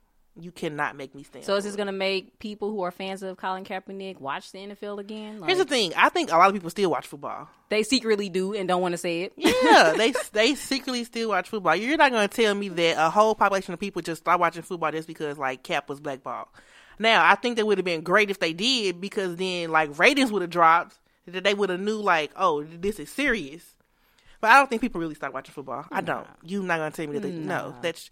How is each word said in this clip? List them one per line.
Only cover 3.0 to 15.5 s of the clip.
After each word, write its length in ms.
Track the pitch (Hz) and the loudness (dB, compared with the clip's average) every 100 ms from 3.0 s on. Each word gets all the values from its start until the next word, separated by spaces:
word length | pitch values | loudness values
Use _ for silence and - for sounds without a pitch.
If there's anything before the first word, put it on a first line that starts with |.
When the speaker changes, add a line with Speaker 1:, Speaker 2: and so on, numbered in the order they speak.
| 190 190 | -10 -10
Speaker 2:
of 120 | 190 185 | -10 -8
Colin 300 | 190 190 190 | -6 -6 -8
Kaepernick 560 | 190 196 196 190 180 | -10 -10 -12 -12 -10
watch 320 | 135 165 - | -8 -8 -10
the 60 | 190 | -18
N 120 | 196 | -16
F 100 | 202 | -14
L 140 | 208 202 | -12 -12
again? 420 | 202 214 214 214 | -12 -12 -14 -8
Speaker 1:
Here's 140 | 302 370 | -2 0
the 60 | |
Speaker 2:
Like, 40 | 339 | 2
Speaker 1:
thing. 220 | 262 185 156 | 0 0 4
I 100 | 262 | 4
think 240 | 359 311 | 2 2
a 60 | 175 | 6
lot 100 | 196 | 6
of 60 | |
people 160 | 202 165 | 4 -6
still 200 | 208 190 | -2 0
watch 160 | 135 - | -2 -6
football. 420 | 143 139 - 143 _ - | -14 -12 -12 -16 _ -4
Speaker 2:
they 160 | 214 | -2
secretly 460 | 214 262 226 202 202 | 2 0 2 0 0
do 240 | 180 185 | -4 -4
and 120 | 208 185 | -4 0
don't 160 | 180 | 0
wanna 140 | 180 175 | 0 -2
say 260 | 180 170 | -4 -4
it. 100 | 190 - | -6 0
Speaker 1:
Yeah, 580 | 359 508 508 381 170 | 2 4 8 8 8
Speaker 2:
<laughs> 40 | 160 | 6
Speaker 1:
they, 160 | 233 262 - | 2 0 -4
they 240 | 214 233 269 | 0 2 0
secretly 480 | - 269 - 247 | -4 -6 -4 -6
still 260 | 226 233 226 | -6 -6 -2
watch 200 | 185 - | -2 -2
football. 260 | 220 175 170 | -2 2 2
You're 220 | 233 320 | 2 4
not 140 | 285 | 4
gonna 160 | 233 202 | 4 0
tell 260 | - 220 202 | 2 2 2
me 140 | 202 | -2
that 260 | 170 165 156 160 | 0 0 2 2
a 40 | |
whole 260 | 196 220 214 | 4 4 4
population 380 | 202 196 190 | 2 0 -4
of 80 | 170 | -8
people 200 | 202 180 | -8 -6
just 200 | 165 160 | -6 -4
start 180 | - 175 | 2 2
watching 220 | 170 170 | 2 -2
football 300 | 156 175 156 | -10 -4 -4
just 180 | 156 160 | -4 -8
because, 280 | 160 151 147 | -8 -8 -4
like, 260 | 131 | -4